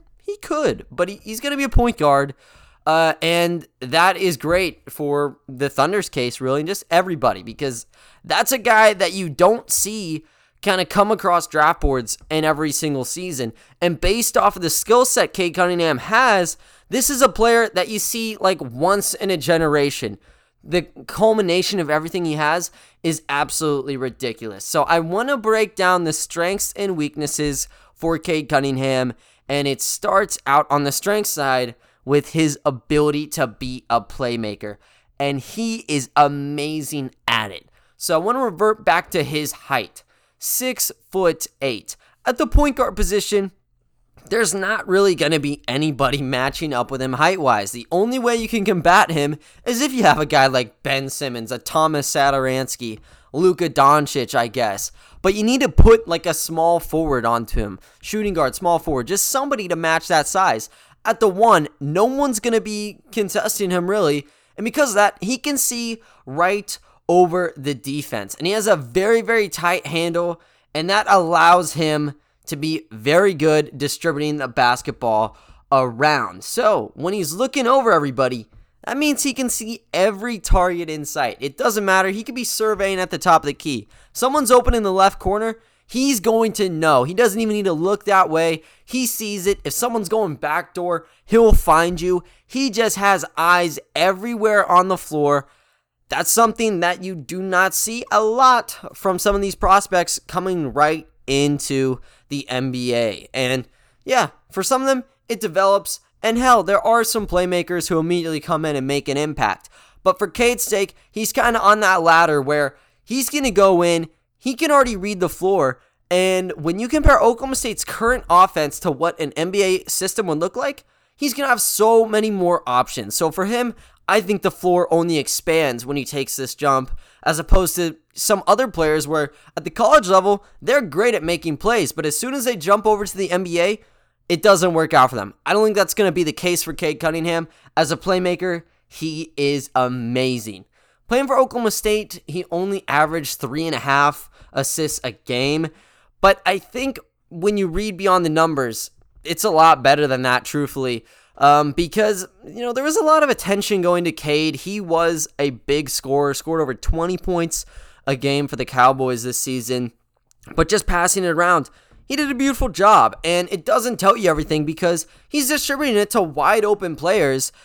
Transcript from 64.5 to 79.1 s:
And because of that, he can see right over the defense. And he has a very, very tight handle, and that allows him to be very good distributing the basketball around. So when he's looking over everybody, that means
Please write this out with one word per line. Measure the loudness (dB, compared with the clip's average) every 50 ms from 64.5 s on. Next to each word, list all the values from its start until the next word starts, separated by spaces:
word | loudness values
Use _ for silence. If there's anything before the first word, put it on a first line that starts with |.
| _
And | -8 -8
because | -4 0 0 0 2
of | 2
that, | 2 2 2 2 -2
he | -6 -6 -4
can | -4 -4 -4 -2
see | -2 -2 -4 -4 -6 -6 -8 -8 -10 _ _ _ _ -16
right | -8 -2 0 0 0 0 -2 -6 -8 -14 -14 _ _ _ _ _ 2
over | 4 4 4 4 2 -2 -2 -4 -6
the | -8 -6 -6 -6
defense. | -6 -8 -8 -8 -8 -8 -6 -8 -8 -8 -8 -8
And | -6 -4
he | -2 -2
has | 0 2
a | 2 2
very, | 0 0 -4 -2 0 2 2 2 2
very | 2 0 0 0 0 -2
tight | -4 -2 -2 0 0 -2 -4
handle, | -4 -4 -2 -2 -2 -2 -2 -2 -4 -6 -8 _ _ _ _ _ _ -6
and | -4 -2 0
that | 0 0 2 4
allows | 4 4 4 4 2 4 6 6 6 6 4 0 -4
him | -2 -2 0 0 0 -2 -4 -8 _ _ _ _ _ _
to | -12 -8
be | -6 -4 -4 -4 -4 -8 -12
very | -14 -6 0 2 4 4 4 4 2
good | 2 2 2 4 2 0 -2 -4
distributing | -6 -6 -6 -6 -4 -4 -4 -2 -2 -2 -4 -4
the | -4 -6
basketball | -4 0 2 2 2 2 0 -4 -8 -8 -4 -2 0 2 2 0 -2 -4 _ _ -20 -20 _ _ 0
around. | 2 2 2 0 0 0 2 2 2 2 -2 -4 -8 -12 -12
So | -8 -2 0 2 2 2 2 -2 -6 -8
when | -6 -6 -4 -4
he's | -4 -4 -4 -4
looking | -4 -4 -2 -2 0 2
over | 2 2 4 4 4
everybody, | 2 2 2 0 -2 -2 -2 -2 -2 -6 -10 _ _ -20 -20 _ _ _ -8
that | -6 -4
means | -2 0 -2